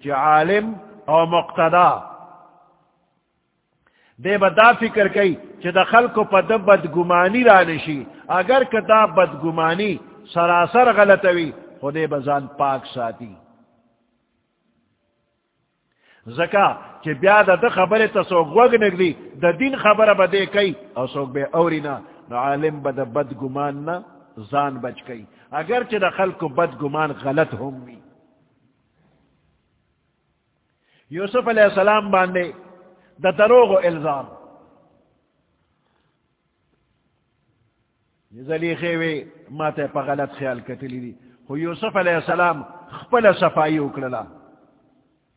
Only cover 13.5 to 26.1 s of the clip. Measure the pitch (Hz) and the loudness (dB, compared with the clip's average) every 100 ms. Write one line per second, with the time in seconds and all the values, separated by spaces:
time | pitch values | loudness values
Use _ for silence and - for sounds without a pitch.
13.5 | _ _ _ _ _ _ _ _ _ _ | _ _ _ _ _ _ _ _ _ _
14.5 | _ _ _ _ _ _ _ _ _ _ | _ _ _ _ _ _ _ _ _ _
15.5 | _ _ _ _ _ _ _ 110 127 170 | _ _ _ _ _ _ _ -14 -6 0
16.5 | 202 170 - - - 156 135 190 208 196 | 2 2 0 -14 -14 -8 0 4 4 4
17.5 | 175 233 190 185 220 214 202 170 180 147 | 2 0 0 0 2 2 0 0 0 2
18.5 | 190 247 233 208 180 180 - - 135 170 | 4 4 4 0 0 -2 -2 -14 -2 -2
19.5 | 170 269 262 208 208 214 196 185 196 180 | 0 -4 0 0 4 4 4 2 0 -2
20.5 | 202 196 - - - 127 143 135 135 139 | -2 -2 -4 -12 -8 -8 -6 -8 -6 -4
21.5 | 165 170 156 147 123 - - - 120 139 | 0 0 -2 -6 -10 -14 -20 -10 -6 -4
22.5 | 143 156 147 139 131 123 135 131 120 135 | -2 -2 -4 -6 -6 -6 -6 -6 -8 -10
23.5 | 139 143 143 156 180 - - _ 110 104 | -6 -8 -8 -10 -10 -12 -20 _ -20 -6
24.5 | 143 143 127 123 104 - 117 101 _ _ | -4 -4 -6 -12 -14 -18 -20 -20 _ _
25.5 | 147 160 247 240 208 180 | -10 -4 -4 -4 -4 -4